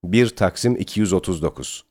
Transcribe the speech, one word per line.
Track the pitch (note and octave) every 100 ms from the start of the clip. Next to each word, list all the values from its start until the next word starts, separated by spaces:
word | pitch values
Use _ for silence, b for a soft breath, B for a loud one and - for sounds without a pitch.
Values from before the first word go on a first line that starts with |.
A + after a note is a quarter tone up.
bir | F2+ G#2+ A#2+ -
Taksim | F#2+ - A#2+ B2
iki | G2 -
yüz | G#2
otuz | F#2 - F2
dokuz. | D#2 - - - _